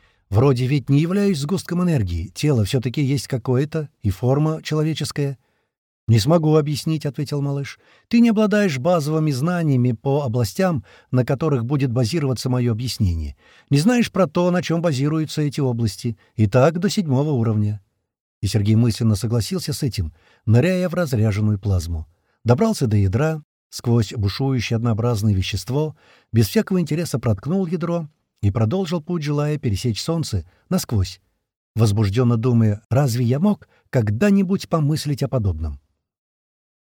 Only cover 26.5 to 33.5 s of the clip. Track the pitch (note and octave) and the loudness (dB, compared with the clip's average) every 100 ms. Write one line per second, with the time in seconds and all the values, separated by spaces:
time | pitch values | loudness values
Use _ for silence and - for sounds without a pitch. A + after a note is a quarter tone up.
26.5 | A3+ G#3 F#3 D#3 D3+ E3+ - A#2 G2+ C3+ | 0 0 0 0 -2 -4 -2 -2 -2 -2
27.5 | F#3+ F3+ E3+ E3+ E3+ D3+ _ _ _ G2+ | -2 -2 -4 -4 -4 -6 _ _ _ -2
28.5 | A2 A2 F#3 F3+ F3 D3+ F3 D3 D3 D3 | 0 0 0 -2 -4 -4 -4 -2 -2 -2
29.5 | D3+ C3+ G2 B2+ G2+ - E3 - F#2+ - | -2 -2 -2 -2 -4 -2 -2 -2 -4 -6
30.5 | _ - F3+ - A2 F#2 - _ _ _ | _ -4 -4 -2 -2 -2 -6 _ _ _
31.5 | _ _ - A2 G2+ G#2 G#2 A#2+ A#2 B2 | _ _ 0 2 2 0 2 2 2 2
32.5 | A#2 A2 G#2 - A#2 C#3+ A2+ A#2 C3+ G3+ | 2 2 0 -2 0 2 0 0 2 0